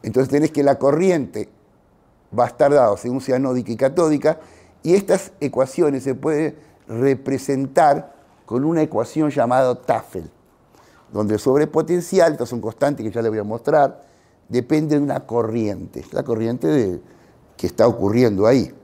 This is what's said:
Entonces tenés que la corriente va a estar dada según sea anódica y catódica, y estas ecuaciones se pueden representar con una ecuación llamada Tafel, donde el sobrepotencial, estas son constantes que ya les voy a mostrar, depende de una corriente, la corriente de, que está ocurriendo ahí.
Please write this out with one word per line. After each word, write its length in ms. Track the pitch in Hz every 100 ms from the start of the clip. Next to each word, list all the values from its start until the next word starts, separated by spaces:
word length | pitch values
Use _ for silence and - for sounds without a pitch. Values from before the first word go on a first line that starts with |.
Entonces 280 | - 117 135
tenés 220 | 143 156
que 120 | 143
la 160 | 139 139
corriente 680 | 135 151 190 170 127 110 - _ _ _ _ _ _ _ _ 117
va 80 | 120
a 20 |
estar 240 | - 143
dada 240 | 143 120 101
según 260 | 123 131
sea 160 | 131 127
anódica 340 | 135 127 113
y 40 | 113
catódica, 640 | 135 156 165 147 156 151 - - - _
y 120 | 156
estas 400 | 190 196 185 - -
ecuaciones 640 | 143 - 170 - 160 135
se 120 | 135 131
pueden 400 | 147 147 156 - - _ _
representar 1300 | 113 139 135 127 135 - 135 135 135 156 143 - - _ _ -
con 180 | 120
una 180 | 147 165
ecuación 480 | 156 107 117 151 151
llamada 520 | 139 117 123 131 123
Tafel, 480 | - 110 - 92 82 _ _ _ _ _ _ _ _
donde 220 | 98 104
el 60 | 107
sobrepotencial, 960 | - 135 151 156 160 175 170 190 165
estas 160 | 147 120
son 120 | 123
constantes 420 | 107 - 139 143
que 80 | 110
ya 100 | 107
les 100 | 113
voy 80 | 107
a 40 |
mostrar, 600 | 104 113 - 151 139 - - _ _ _ _
depende 480 | 123 120 156 151 147
de 60 |
una 240 | 143 135 -
corriente, 800 | 117 110 117 107 92 107 - -
la 120 | -
corriente 440 | 131 113 113 127 165
de, 340 | 151 104 87 - - _ _ _ -
que 100 | 87
está 200 | - 117
ocurriendo 600 | - 98 113 123 95 107
ahí. 260 | 131 - -